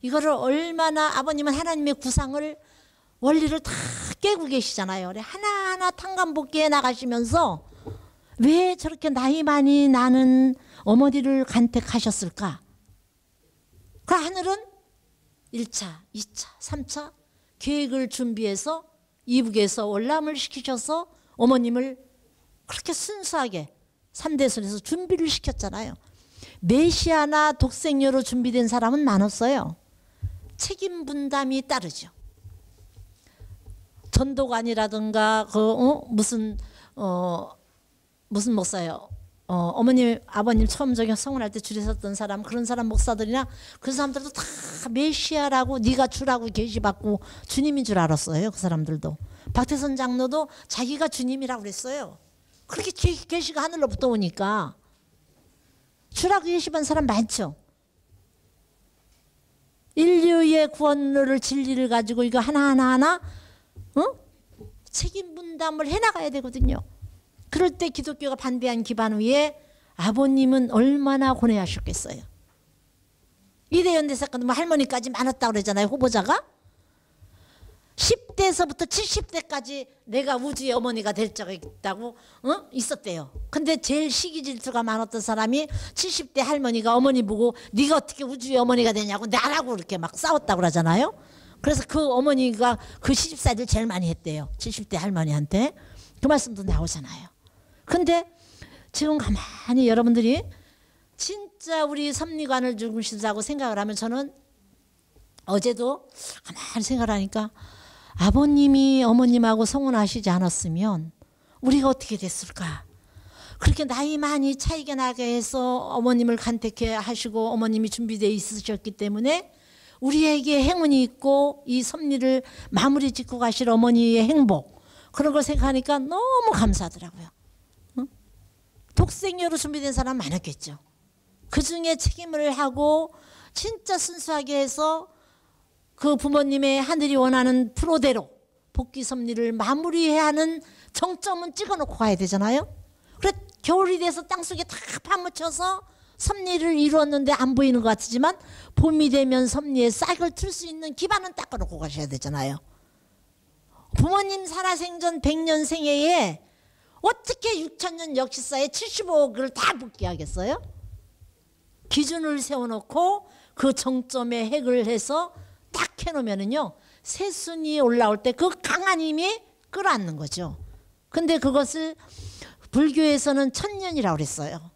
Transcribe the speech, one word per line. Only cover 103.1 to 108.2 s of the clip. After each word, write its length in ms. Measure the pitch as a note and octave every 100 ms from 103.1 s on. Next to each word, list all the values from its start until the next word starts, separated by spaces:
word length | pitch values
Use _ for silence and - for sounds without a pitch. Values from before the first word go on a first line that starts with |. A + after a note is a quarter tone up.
| G#3 G#3+ G#3
생각을 360 | G#3+ D4 C4 G#3
하면 180 | G#3 G#3
저는 380 | A3+ B3 C#4 - _ _ _ _ _ _ _ _ _ _ -
어제도 640 | G3 A#3 A3+ A#3+ C#4+ - - - -
가만히 400 | - F3+ - A#3
생각을 260 | G#3+ C4 A3+
하니까 400 | G#3 G3 A3 G#3+ _ - - - - -
아버님이 880 | -